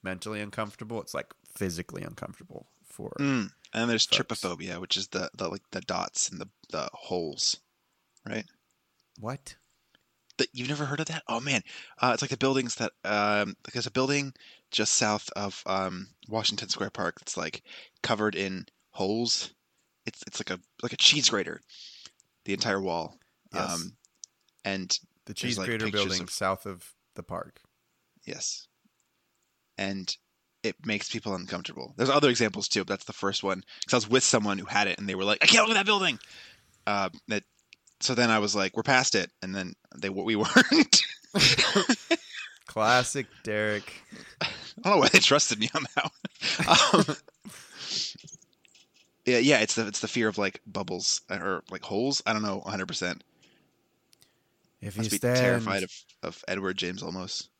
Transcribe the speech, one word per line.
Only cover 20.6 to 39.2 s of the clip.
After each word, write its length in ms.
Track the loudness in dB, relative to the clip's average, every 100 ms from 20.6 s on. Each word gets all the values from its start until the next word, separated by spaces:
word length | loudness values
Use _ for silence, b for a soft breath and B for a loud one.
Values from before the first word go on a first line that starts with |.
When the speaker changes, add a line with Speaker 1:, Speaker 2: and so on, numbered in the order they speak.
| _ -10
Speaker 2:
like 120 | -10
a 40 | 4
cheese 320 | 6 6 2
grater, 320 | 0 -4 -8 _ B B B B B _ _
the 80 | -6
entire 280 | -2 0 0
wall. 380 | -2 -4 -6 -12 _ _ _
Speaker 1:
Yes. 220 | -6 -4
Speaker 2:
Um, 220 | -6 -8 _ _ _ -20 _ _ _
and 240 | -6 -6 -4
Speaker 1:
The 80 | -6 _ _ -14
Speaker 2:
there's, 40 | -6
Speaker 1:
cheese 200 | -4 -2
Speaker 2:
like, 80 | -2
Speaker 1:
grater 200 | -2 -2
Speaker 2:
pictures 180 | 0
Speaker 1:
building 180 | 0 -2
Speaker 2:
of 80 | -6
Speaker 1:
south 360 | -4 -2 -2 -6
of 180 | -12 -16 _ _ -18
the 80 |
park. 360 | -10 -10 -10 _ _ _ _ _ _ _
Speaker 2:
Yes. 440 | -14 -10 -8 -10 -14 _ _ _ _ _ _ _ _ _ _ -6
And 400 | -6 -4 -8 -10 _ _ _ _
it 140 | -6 -4 -4
makes 240 | -4 -4
people 240 | -6 -4
uncomfortable. 600 | -6 -6 -8 -8 -12 -14 -2
There's 140 | 2
other 200 | 6 6
examples 380 | 4 2 0 -2
too, 160 | -2
but 60 | 0
that's 120 | -6 -6
the 60 |
first 300 | -4 -2 0
one. 220 | -2 -4 -8 B 0
'Cause 80 |
I 20 | 2
was 120 | 4
with 140 | 4
someone 360 | 6 4 2 -2
who 80 | 0
had 200 | 2 2
it, 140 | 0
and 80 | -4
they 60 | -2
were 80 |
like, 180 | 0 4
"I 40 | 6
can't 200 | 6 6
look 100 | 2
at 40 |
that 60 | 2
building." 320 | 2 2 -2 B B B B B _ -2
Uh, 220 | 0 -2 -6 -4
that, 160 | -4 _ _ _ -20 _ _
so 140 | -2
then 160 | 4 6
I 80 | 6
was 160 | 4
like, 220 | 2 0 0
"We're 60 |
past 320 | 4 6 6
it," 160 | 2